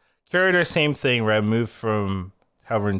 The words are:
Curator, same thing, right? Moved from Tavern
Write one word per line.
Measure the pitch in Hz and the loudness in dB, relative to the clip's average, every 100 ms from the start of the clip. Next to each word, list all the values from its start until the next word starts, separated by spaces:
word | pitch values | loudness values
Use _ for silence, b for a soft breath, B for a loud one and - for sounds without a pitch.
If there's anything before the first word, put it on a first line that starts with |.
| _ _ _ | _ _ _
Curator, | 180 185 180 | 0 2 2
same | 170 - 151 139 | 0 0 0 0
thing, | 135 123 | 0 0
right? | 110 107 | 2 2
Moved | 107 113 113 | 2 0 -2
from | - 113 107 101 98 92 - _ _ - | -4 -2 -2 -2 -4 -8 -16 _ _ -4
Tavern | 113 104 | -2 0